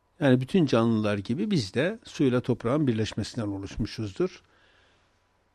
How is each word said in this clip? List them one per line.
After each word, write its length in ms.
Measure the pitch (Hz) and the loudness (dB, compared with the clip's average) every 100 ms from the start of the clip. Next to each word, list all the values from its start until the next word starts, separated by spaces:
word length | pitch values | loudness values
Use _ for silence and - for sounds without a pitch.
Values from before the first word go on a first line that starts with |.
| _ - | _ 0
Yani 220 | 147 127 | 4 4
bütün 240 | 127 196 143 | 4 2 4
canlılar 520 | 120 117 110 107 104 | 4 4 2 0 -2
gibi 340 | 98 127 214 | -2 -4 0
biz 220 | 185 101 | 0 0
de 260 | 117 165 226 | -2 -2 -4
suyla 380 | - - 139 123 | -10 0 2 2
toprağın 460 | - 117 117 151 143 | 0 -2 0 0 0
birleşmesinden 600 | 110 107 - 101 - 104 | 0 -2 -4 -6 -6 -6
oluşmuşuzdur. 960 | 98 98 - 107 - 107 - 180 - _ _ _ _ _ _ _ _ _ _ _ | -6 -8 -6 -6 -4 -8 -4 -4 -6 _ _ _ _ _ _ _ _ _ _ _